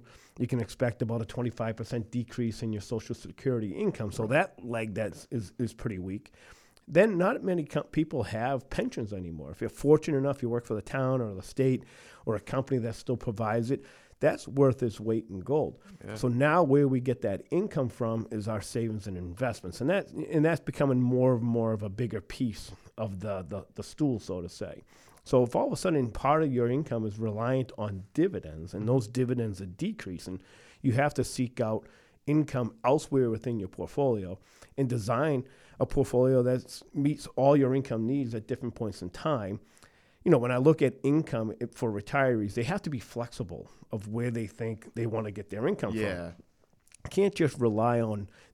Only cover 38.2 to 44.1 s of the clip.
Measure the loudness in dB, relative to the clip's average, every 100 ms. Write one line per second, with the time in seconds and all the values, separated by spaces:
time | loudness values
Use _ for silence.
38.2 | -2 -4 -6 -6 -6 -6 -6 -6 -10 -4
39.2 | -2 -2 -2 -6 -10 _ -20 _ _ _
40.2 | 6 6 6 6 6 6 4 2 2 2
41.2 | 2 -2 -2 -4 -8 -4 -2 -2 -2 2
42.2 | 4 2 0 -2 -2 -2 -4 -8 -8 -8
43.2 | -8 -6 -8 -10 -14 -20 -8 -8 -4